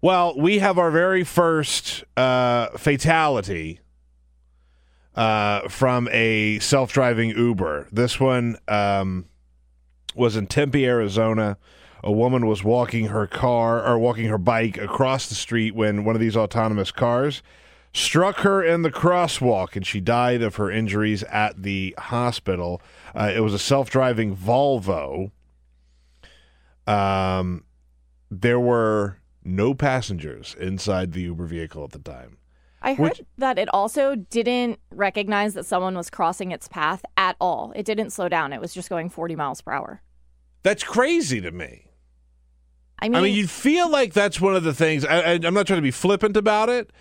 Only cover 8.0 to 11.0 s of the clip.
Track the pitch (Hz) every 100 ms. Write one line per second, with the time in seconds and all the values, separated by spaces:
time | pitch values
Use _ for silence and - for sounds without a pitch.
8 | 120 - 131 127 120 110 - 104 101 98
9 | 95 92 87 _ _ _ _ _ _ _
10 | - - 120 110 98 147 147 139 127 120